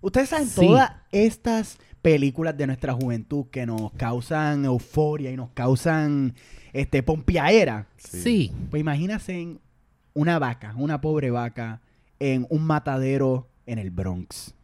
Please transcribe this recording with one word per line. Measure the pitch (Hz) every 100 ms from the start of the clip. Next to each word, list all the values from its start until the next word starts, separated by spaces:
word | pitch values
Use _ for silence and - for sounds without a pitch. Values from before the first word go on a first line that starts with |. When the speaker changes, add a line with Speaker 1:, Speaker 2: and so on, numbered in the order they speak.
Speaker 1:
Ustedes | 196 254 269
saben | 320 277
Speaker 2:
Sí. | -
Speaker 1:
todas | 180 214 175 - -
estas | 196 220 220 - 226 214 - - -
películas | 170 151 139 131 165 147
de | 139
nuestra | 127 135
juventud | 123 131 117 107 143 127
que | 131
nos | 120 113 107
causan | - 123 120 117 156 151 147 139
euforia | 123 - 151 151 151 135
y | 131
nos | 123
causan, | - 123 131 170 160 151 143 135 120 - - -
este, | 135 135 139
pompiaera. | - 160 - 170 147 220 165 107 101 _
Speaker 3:
Sí. | - 175
Speaker 2:
Sí. | 180 226 117 - -
Speaker 1:
Pues | 151
imagínense | 156 143 175 214 - 180
en | 170 165 _ _ _ _ _
una | - 156 170
vaca, | 135 127 104 110
una | 143 151
pobre | 151 151 135
vaca, | 120 120 120 113 113 _ _ _ _
en | 139 131 123
un | 151 160
matadero | 151 147 135 131 139 135 131 127 _
en | - 113
el | 95
Bronx. | 87 92 90 90 - - -